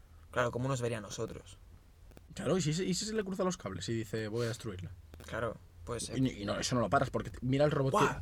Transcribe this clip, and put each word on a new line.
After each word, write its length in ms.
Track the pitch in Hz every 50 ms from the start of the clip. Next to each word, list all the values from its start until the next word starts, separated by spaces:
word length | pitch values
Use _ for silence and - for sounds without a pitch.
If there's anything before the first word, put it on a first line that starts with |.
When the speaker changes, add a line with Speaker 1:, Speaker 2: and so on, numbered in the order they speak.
| - - - - - -
Speaker 1:
Claro, 200 | - 123 123 120
¿cómo 160 | 110 123 127
nos 140 | 135 135 123
vería 160 | 120 117 117
a 40 | 107
nosotros? 560 | 101 104 - - 113 - - - - - - - - - - - - - - - - - - - - - -
Speaker 2:
Claro, 240 | - - 170 180
¿y 40 | 190
si, 80 | 143 151
y 220 | 151 175 185 185 180
si 120 | - 208
se 80 | 220 220
le 100 | 220 202
cruza 200 | 190 190 185 190
los 140 | 185 175
cables 300 | - - 101 92 90 90 -
y 40 | 117
dice, 340 | 113 107 - - 110 110
"Voy 180 | 107 107 117 120
a 20 | 113
destruirla"? 400 | 110 - - 113 92 92 92 - - - - - - - -
Speaker 1:
Claro, 280 | - - 110 117 113 - - - - - - -
puede 140 | - 120 117
ser. 180 | - - 110
Speaker 2:
Y, 240 | 127 131 120 - 104
y 40 | 104
no, 140 | 101 104 -
eso 140 | - - 131
no 60 | 123
lo 80 | 113 92
paras, 220 | - 170 131 123
porque 180 | - 113 - 117
te, 80 | - -
mira 220 | - 127 131 139 147
el 60 | 151
robot 200 | 147 143 135 135
Speaker 1:
¡Guau! 300 | 135 - 143 - - -